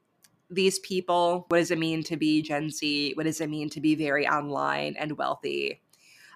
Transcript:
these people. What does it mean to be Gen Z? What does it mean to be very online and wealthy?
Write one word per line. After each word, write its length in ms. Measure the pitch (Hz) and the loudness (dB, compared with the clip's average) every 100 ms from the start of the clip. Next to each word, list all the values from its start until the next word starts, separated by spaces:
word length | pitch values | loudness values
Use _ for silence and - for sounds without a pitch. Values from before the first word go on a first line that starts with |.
| _ _ _ _ - | _ _ _ _ -10
these 300 | 180 190 185 | 2 2 2
people. 680 | - 185 - 175 175 180 175 | -4 -4 0 2 4 2 2
What 120 | 170 | 4
does 120 | 165 | 4
it 80 | 170 | 2
mean 240 | 160 160 | 0 -2
to 140 | 156 160 | -2 -2
be 240 | 156 156 | 2 2
Gen 280 | 151 147 156 | 2 -2 -4
Z? 440 | - 151 147 147 - | -4 -2 -2 -2 -2
What 80 | |
does 160 | 156 156 | -4 -2
it 100 | 156 | -4
mean 200 | 151 151 | -4 -6
to 100 | 151 | 0
be 160 | 151 151 | 2 2
very 320 | 151 139 135 | 2 2 2
online 680 | 147 143 139 143 143 147 147 | 2 0 -2 -2 -2 -4 -4
and 180 | 151 143 | -6 -4
wealthy? 640 | 135 143 139 - 69 - _ _ _ - - | -4 -2 -4 -4 -4 -8 _ _ _ -20 -18